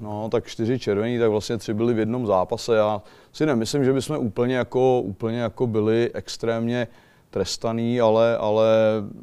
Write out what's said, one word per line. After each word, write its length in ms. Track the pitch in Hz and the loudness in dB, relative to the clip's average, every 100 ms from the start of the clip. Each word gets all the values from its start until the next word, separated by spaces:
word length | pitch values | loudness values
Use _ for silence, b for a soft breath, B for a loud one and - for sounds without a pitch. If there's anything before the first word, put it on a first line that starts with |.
no, 280 | 107 104 110 | -8 -8 -2
tak 180 | 117 - | -4 -4
čtyři 320 | - 113 127 | -4 -2 -2
červený, 400 | - 101 113 120 | 0 0 0 2
tak 120 | 117 | 2
vlastně 280 | 107 - 117 | 2 -2 -6
tři 160 | - | -4
byly 200 | 107 117 | -2 0
v 40 | 113 | 0
jednom 280 | 107 123 113 | 0 -2 0
zápase. 500 | 95 90 113 - 110 | 0 0 -4 0 2
Já 260 | 107 107 - B B | 2 0 -8 B B
si 140 | - 156 | -4 0
nemyslím, 380 | 123 110 147 | 0 0 0
že 80 | 131 | 2
bychom 240 | 135 120 151 | 2 0 -4
úplně 400 | 123 107 123 127 | -4 -2 0 0
jako, 440 | 120 127 131 127 | 0 2 2 2
úplně 380 | - 98 113 117 | -2 -6 -4 -2
jako 280 | 117 - 127 | -4 -2 -2
byli 440 | 107 107 113 117 | 0 2 2 0
extrémně 720 | - - - 113 113 117 123 117 b b b b | -4 -12 -6 -4 -2 -2 -2 -4 b b b b
trestaný, 680 | - 92 - 117 113 117 120 | -4 -4 -4 -4 -2 0 2
ale, 360 | 113 110 117 113 | 4 6 4 2
ale 300 | 107 107 110 110 110 110 101 - | 2 2 4 4 4 0 -4 -12